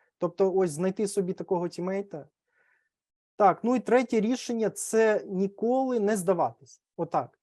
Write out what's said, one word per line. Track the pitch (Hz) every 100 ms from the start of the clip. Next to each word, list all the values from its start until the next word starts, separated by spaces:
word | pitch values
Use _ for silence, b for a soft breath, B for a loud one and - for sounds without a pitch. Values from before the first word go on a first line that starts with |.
| _ _
Тобто | 175 - 196
ось | 185 185
знайти | 147 190 190 202
собі | 202 180
такого | 180 175 180 175
тіммейта. | - 180 196 202 156 143 _ _ _ _ _ _ _ _ _ _ -
Так, | 202 160
ну | 233 254
і |
третє | - 247 247 226
рішення — | 214 254 - 233 214 -
це | - 220 220 214 208
ніколи | 185 196 196 226 254 262 247
не | 202 214
здаватись. | 175 175 131 - - - _ -
Отак. | - - 120 _